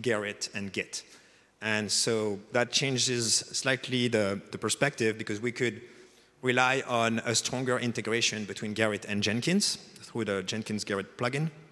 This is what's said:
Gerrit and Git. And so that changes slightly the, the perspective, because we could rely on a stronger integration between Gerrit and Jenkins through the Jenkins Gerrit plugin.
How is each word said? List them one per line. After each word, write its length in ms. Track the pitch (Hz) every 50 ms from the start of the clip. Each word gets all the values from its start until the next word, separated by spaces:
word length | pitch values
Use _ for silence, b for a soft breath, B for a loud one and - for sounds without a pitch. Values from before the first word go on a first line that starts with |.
Gerrit 480 | 113 123 110 104 104 104 104 - - - -
and 180 | 104 101 95 -
Git. 300 | 107 92 - - - B B B B B B B B B B B _ 104
And 280 | 110 110 107 107 98
so 480 | - - - - 113 110 107 107 101 95 - - -
that 180 | 123 120 117
changes 640 | - - 143 139 131 123 120 127 127 120 117 110 -
slightly 720 | - - - - - - 135 135 123 - - 127 127 123 123
the, 340 | 117 110 104 98 101 98 - -
the 80 | - 98
perspective, 640 | - 107 - - 143 143 143 - 117 110 107 110
because 200 | 110 - 107 104
we 120 | 113 123
could 280 | 117 - 131 120 104 107 B B B B B B B B B B B _
rely 400 | - 127 123 127 127 127 131 139 - -
on 320 | 123 117 113 113 113 113
a 160 | - 120 117
stronger 420 | - - - - 123 131 127 123 120
integration 680 | 120 120 110 120 101 110 113 117 113 - - 110 104
between 280 | 98 98 - 117 107 104
Gerrit 320 | 107 113 110 104 98 - -
and 140 | 104 101
Jenkins 540 | 98 104 104 120 113 156 175 202 202 - -
through 500 | - - - - - - - - 123 110
the 160 | 101 98 95
Jenkins 420 | 92 92 110 110 113 - 107 104 -
Gerrit 340 | - 101 98 92 - - -
plugin. 340 | 123 123 131 143 156 160 - - - -